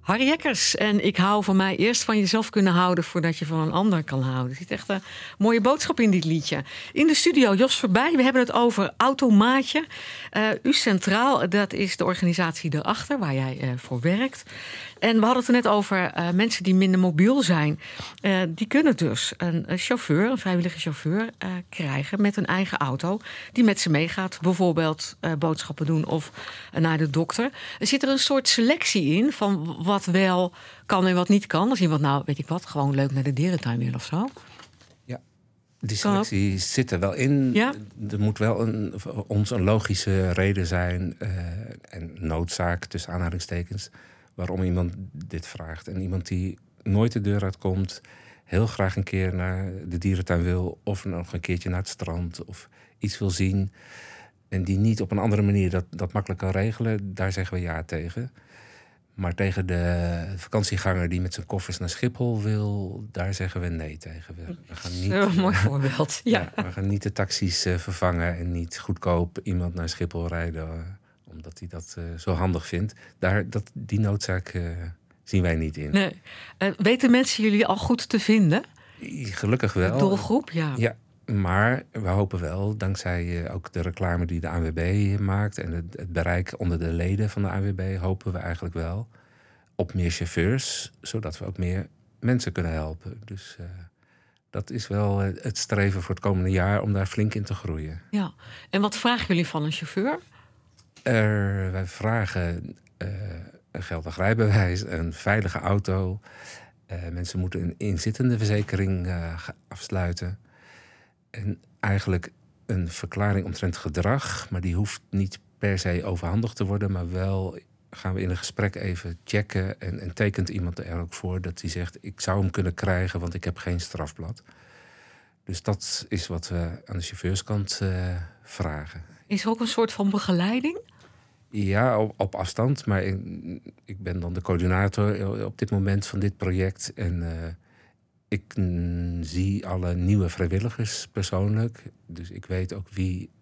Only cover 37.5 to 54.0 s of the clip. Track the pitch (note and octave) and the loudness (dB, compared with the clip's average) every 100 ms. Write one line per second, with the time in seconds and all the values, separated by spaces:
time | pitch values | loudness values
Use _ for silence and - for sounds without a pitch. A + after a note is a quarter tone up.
37.5 | B2 B3 G#2+ G#2 - G#2 G#2 G#2 G#2 A2 | 4 2 -2 -12 -10 -6 0 0 2 0
38.5 | G#2 A2+ A2 G#2 G2 - A2 - G#2 G#2 | 2 0 -2 -4 -6 -8 -8 -2 0 0
39.5 | A#2+ F#2+ A2 - G2 - F#2+ F#2+ F2 F#2+ | 2 4 4 2 -2 2 2 2 2 2
40.5 | G2 F2 F2+ F2+ F2+ F#2 - - F#2 F2 | 2 0 0 0 -2 -4 -6 -6 -4 -6
41.5 | F2 A2 - - - E2+ F2 E2 D#2+ E2+ | -8 -10 -16 -16 -14 -14 -8 -4 -2 -2
42.5 | - F2 E2+ - F2 - F2 F2 F2 - | 0 0 -2 -4 -8 -6 -4 -2 -4 -4
43.5 | F2 F2 G2+ - - - - _ - F2+ | -6 -6 -8 -10 -18 -20 -20 _ -8 -6
44.5 | F#2 F#2 F2+ F2 G2 F#2+ C#2+ E2+ E2 - | -2 0 0 0 -4 -12 -12 -8 -8 -10
45.5 | - D#2+ D#2+ - F#2 F#2+ F#2 F2 F2+ F#2 | -12 -12 -12 -10 -6 -4 -4 -4 -4 -4
46.5 | - _ _ - G2+ A#2 A2 G2+ G#2 G2 | -6 _ _ 0 4 4 2 0 0 0
47.5 | - F#2+ F#2 F#2+ - - - - - _ | -2 -2 0 -2 -4 -16 -20 -20 -20 _
48.5 | F2+ A2 - F#2+ F#2 F#2+ F#2+ F#2 F2+ F#2 | 2 2 2 0 0 -2 0 0 0 -2
49.5 | F#2 F#2+ F#2+ D#2+ F2 F#2 F#2 F2+ F2 F2 | -2 -4 -8 -6 -2 0 0 2 2 2
50.5 | F2+ F2+ - - G2 G2 E2+ F2 F2 - | 2 0 -4 -6 -6 -4 -6 -6 -8 -2
51.5 | F2 F2+ F2+ F#2 - F2+ F2 F2 E2+ - | -2 0 -4 -4 -8 -6 -4 -6 -8 -14
52.5 | F#2 - _ _ _ G2+ - G2 F2+ F#2+ | -16 -20 _ _ _ -6 -2 -2 2 2
53.5 | G2 G2 _ - - | 2 0 _ -20 -20